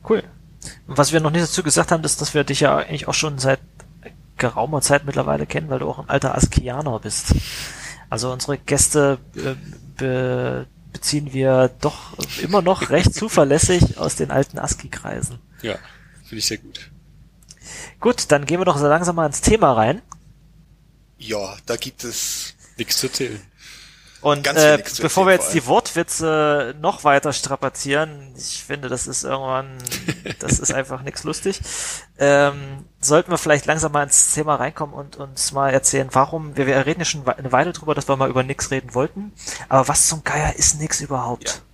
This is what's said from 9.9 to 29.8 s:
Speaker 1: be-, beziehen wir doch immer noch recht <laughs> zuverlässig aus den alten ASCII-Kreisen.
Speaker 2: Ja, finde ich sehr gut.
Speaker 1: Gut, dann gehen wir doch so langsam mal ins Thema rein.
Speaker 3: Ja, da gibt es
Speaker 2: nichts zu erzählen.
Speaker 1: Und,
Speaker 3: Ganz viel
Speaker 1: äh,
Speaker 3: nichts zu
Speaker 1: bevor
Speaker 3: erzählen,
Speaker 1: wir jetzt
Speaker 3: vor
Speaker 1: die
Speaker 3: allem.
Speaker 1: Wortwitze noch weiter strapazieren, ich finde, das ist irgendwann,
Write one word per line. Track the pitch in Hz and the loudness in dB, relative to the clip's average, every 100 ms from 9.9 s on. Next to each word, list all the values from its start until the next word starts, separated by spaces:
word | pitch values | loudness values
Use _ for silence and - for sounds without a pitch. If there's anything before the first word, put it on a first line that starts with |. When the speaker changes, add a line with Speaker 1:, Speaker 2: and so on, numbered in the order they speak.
| - | -6
Speaker 1:
be-, | 131 127 127 127 127 127 131 _ - | -4 -2 -2 -2 -4 -6 -10 _ -20
beziehen | - - 147 147 | -10 -4 -4 -4
wir | 131 131 131 127 - | 0 4 6 4 2
doch | 151 - - - - - | -4 -4 -16 -12 -10 -6
immer | 151 202 | 0 2
noch | 175 190 - | 4 0 2
recht | 143 180 | 4 4
<laughs> | |
zuverlässig | - 220 - 143 147 - 180 - - | 2 0 4 4 4 4 4 4 2
aus | 160 - | -4 -2
den | 143 | -2
alten | - 143 - | 0 -2 -4
ASCII-Kreisen. | - - - - - - - 120 _ - | -6 -8 -10 -12 -10 -8 -8 -12 _ -12
Speaker 2:
Ja, | 117 95 - - - - | -8 -8 -10 -20 -20 -20
finde | - 113 | -14 -6
ich | - | -4
sehr | 110 | -4
gut. | - - - - _ - - _ _ - - - - - | -10 -18 -18 -20 _ -20 -20 _ _ -20 -18 -16 -18 -2
Speaker 1:
Gut, | 220 247 - | 0 0 2
dann | 143 139 | 2 4
gehen | 175 | 0
wir | 185 | 2
doch | 143 | 2
so | 147 | 4
langsam | 151 175 170 | 4 2 0
mal | 156 | 0
ins | 143 | 2
Thema | - 220 165 | 2 6 6
rein. | 117 110 185 - - - - _ - _ _ _ _ _ _ | 6 4 2 -6 -20 -20 -20 _ -20 _ _ _ _ _ _
Speaker 3:
Ja, | 107 107 98 - - | -8 -6 -6 -10 -6
da | 117 | -6
gibt | 135 - | -6 -12
es | 120 113 - - - - - - | -10 -6 -6 -6 -10 -14 -20 -10
Speaker 2:
nichts | 117 - | -2 -2
zu | 131 | -2
erzählen. | - 127 107 - _ - - - - - - | -4 -6 -8 -16 _ -20 -20 -20 -20 -20 -4
Speaker 1:
Und, | 147 143 | 0 2
Speaker 3:
Ganz | 143 151 | 2 6
viel | 151 | 8
Speaker 1:
äh, | 151 | 8
Speaker 3:
nichts | - - | 2 -4
zu | |
Speaker 1:
bevor | 156 - | 0 4
Speaker 3:
erzählen, | 190 | 6
Speaker 1:
wir | 185 | 6
jetzt | 175 | 4
Speaker 3:
vor | |
Speaker 1:
die | 165 | -2
Speaker 3:
allem. | 127 | 2
Speaker 1:
Wortwitze | 185 - 165 170 - 160 156 151 147 120 143 | 2 2 -4 -2 -2 0 2 2 2 -2 -2
noch | 156 202 147 | -4 0 4
weiter | 139 151 | 4 2
strapazieren, | 135 - 139 135 - 139 139 156 147 135 127 | -4 -4 -4 -4 -6 -2 -2 -2 -8 -20 -14
ich | - - - | -10 -10 -8
finde, | 143 131 | -8 -6
das | 127 - | -6 -4
ist | 131 | -6
irgendwann, | 131 135 131 131 135 131 | -4 -4 -2 -4 -6 -10